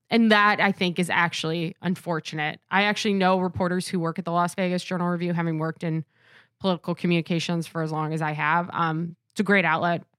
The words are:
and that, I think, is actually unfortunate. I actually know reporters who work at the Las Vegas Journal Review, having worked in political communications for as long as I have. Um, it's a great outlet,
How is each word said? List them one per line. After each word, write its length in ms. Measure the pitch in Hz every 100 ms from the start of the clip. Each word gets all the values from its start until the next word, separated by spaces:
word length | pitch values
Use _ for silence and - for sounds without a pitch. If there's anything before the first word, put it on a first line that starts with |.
| _
and 200 | 233 226
that, 300 | 214 208 208
I 140 | 196
think, 260 | 190 180 170
is 100 | 175
actually 680 | 104 170 - 160 170 165 -
unfortunate. 800 | 175 185 - 160 - 156 151 - _
I 140 | 185
actually 300 | 208 208 214
know 260 | 196 185 190
reporters 480 | 185 175 180 180 -
who 100 | 185
work 180 | 165 165
at 60 | 170
the 60 |
Las 220 | 170 175 -
Vegas 280 | 180 180
Journal 240 | - 180 175
Review, 240 | 175 175
having 260 | 170 165 160
worked 280 | 160 160 170
in 180 | 160 - _ _ - _ _
political 360 | 190 175 - 170
communications 680 | 175 170 156 170 - 170 160
for 160 | 165
as 120 | 156
long 200 | 156 156
as 80 | 156
I 120 | 156
have. 360 | 151 151 170 175
Um, 420 | - 165 160 170 - _
it's 80 | -
a 40 |
great 200 | 196 202
outlet, 400 | 165 160 170 170 -